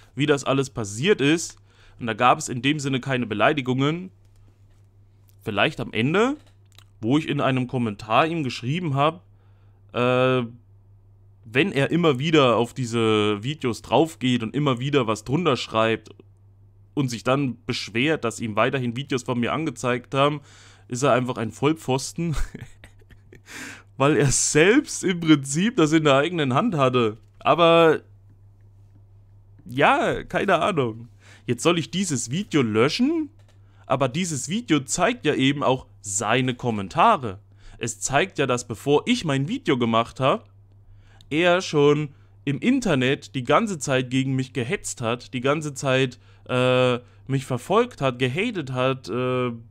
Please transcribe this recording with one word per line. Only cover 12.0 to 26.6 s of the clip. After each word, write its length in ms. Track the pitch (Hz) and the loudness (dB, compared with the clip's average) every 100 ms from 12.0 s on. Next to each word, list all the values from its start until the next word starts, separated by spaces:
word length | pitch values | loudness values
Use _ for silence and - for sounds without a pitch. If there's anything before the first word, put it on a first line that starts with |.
| 165 127 | 2 2
wieder 380 | 143 156 131 107 | 2 4 6 4
auf 160 | 120 | 0
diese 680 | - 120 117 113 107 104 104 | -4 -4 0 2 2 2 -2
Videos 400 | 120 117 123 104 | -4 -6 -6 -6
draufgeht 600 | - 117 160 - 131 123 | 0 2 2 0 0 0
und 120 | 110 | -2
immer 240 | 131 147 120 | -2 -2 -2
wieder 280 | 139 143 110 | 0 0 0
was 180 | 107 | -2
drunter 320 | - 147 165 120 | -2 -2 0 -2
schreibt 540 | - 110 113 110 - - - _ - - - _ _ | -2 0 0 0 -6 -20 -20 _ -20 -20 -20 _ _
und 140 | - 135 | -4 -4
sich 160 | 117 | -2
dann 340 | - 139 139 113 - | -2 0 -2 -6 -8
beschwert, 580 | 117 - 110 143 156 | -8 -6 -2 0 0
dass 160 | 117 - | -4 -6
ihm 160 | 113 104 | -4 0
weiterhin 400 | 120 139 123 113 | 0 0 -4 -6
Videos 280 | 139 135 | -4 -4
von 160 | - 120 | -2 -2
mir 120 | 117 | -2
angezeigt 640 | 131 160 - 127 123 120 | -2 -4 -4 -4 -4 -4
haben, 260 | 135 143 147 - - - - - | 0 0 0 -10 -20 -20 -20 -12
ist 140 | 123 | -2
er 100 | 139 | 2
einfach 240 | 120 123 113 | 2 0 -4
ein 140 | 110 | -6
Vollpfosten, 880 | - 139 160 - 131 - - 170 147 - - 131 - - - - - | -2 -2 0 -2 -4 -4 -6 -4 -2 -2 -6 -18 -20 -20 -20 -20 -20
<laughs> 800 | - - - - - - - - | -20 -20 -20 -18 -16 -18 -12 0
weil 200 | 135 131 | 2 4
er 140 | 135 | 2
selbst 760 | - - 151 175 262 - - | 2 2 4 6 4 2 -2
im 160 | 175 175 | -2 0
Prinzip 560 | 165 151 135 147 208 233 | 4 4 4 0 0 2
das 160 | 151 | 4
in 120 | 160 | 4
der 120 | 151 135 | 4 4
eigenen 380 | 156 175 139 | 2 0 0
Hand 220 | 127 | 0